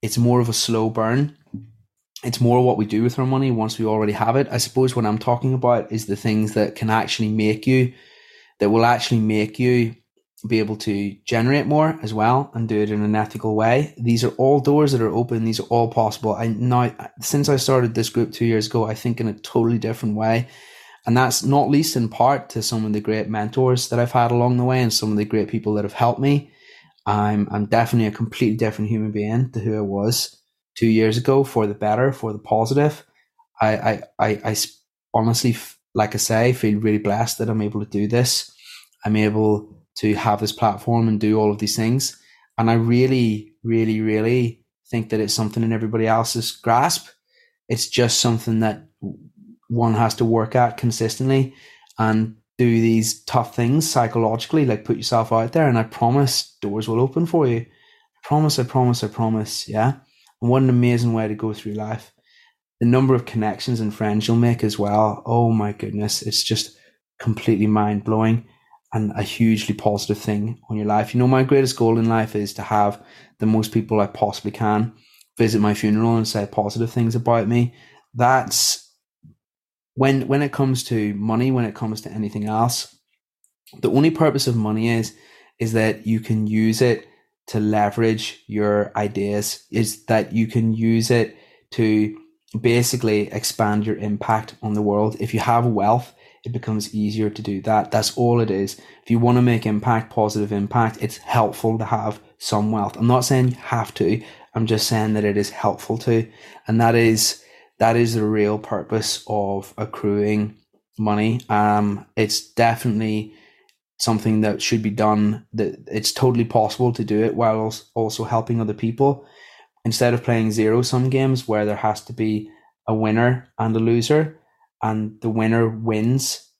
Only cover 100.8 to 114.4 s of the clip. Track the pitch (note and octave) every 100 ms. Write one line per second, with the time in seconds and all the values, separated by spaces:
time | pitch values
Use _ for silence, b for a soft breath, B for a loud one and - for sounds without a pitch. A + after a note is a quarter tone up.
100.8 | A2+ - A#2+ - - B2 G#2+ - A2+ A2
101.8 | G#2+ A2 G#2+ G2+ b b - G#2+ G#2+ A2
102.8 | G2+ - A#2+ B2+ B2 C3+ B2+ A#2+ - A#2+
103.8 | G#2+ - E2 A2+ B B B - A2 A2
104.8 | - A2+ G#2+ G#2+ G#2 G2+ G2+ - G#2+ F#2+
105.8 | - A2+ A#2 A2+ A2+ B B B - A2+
106.8 | A#2 A#2 A#2 A2+ - - B B B _
107.8 | A2 A#2 A#2 A2+ G#2+ G#2+ G#2 G#2+ - G#2
108.8 | - A2 G#2+ - - G#2+ G2 G2 G2 -
109.8 | G#2+ - G#2 G2+ G#2 G#2+ G#2+ - _ _
110.8 | _ - G#2+ G#2 G#2+ A#2 - G#2+ G#2 G#2
111.8 | G#2 G2+ - - G#2+ - - - A#2 A2+
112.8 | B2 G#2+ A2 G#2+ G#2+ B B B B B
113.8 | _ _ - A2 A2+ A2